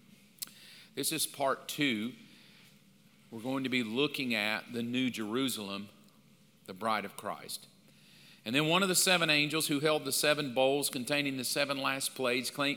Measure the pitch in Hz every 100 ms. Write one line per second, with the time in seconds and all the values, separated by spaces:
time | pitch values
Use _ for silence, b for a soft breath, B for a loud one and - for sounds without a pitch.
0 | - - - - - B B B B -
1 | 139 156 - - 139 120 - - 143 110
2 | 117 - B B B B B B - -
3 | - - - 113 120 135 131 127 110 120
4 | 147 147 127 113 104 107 - 117 117 123
5 | 127 110 107 123 135 113 98 98 104 -
6 | - - - - - _ - 95 110 107
7 | 98 - 104 76 - - - - - B
8 | B B B B 110 135 156 175 196 175
9 | 190 175 165 147 147 156 151 143 156 151
10 | 135 - 147 151 143 120 135 143 135 135
11 | 117 147 143 131 123 151 139 139 135 135
12 | - - 123 127 123 - 139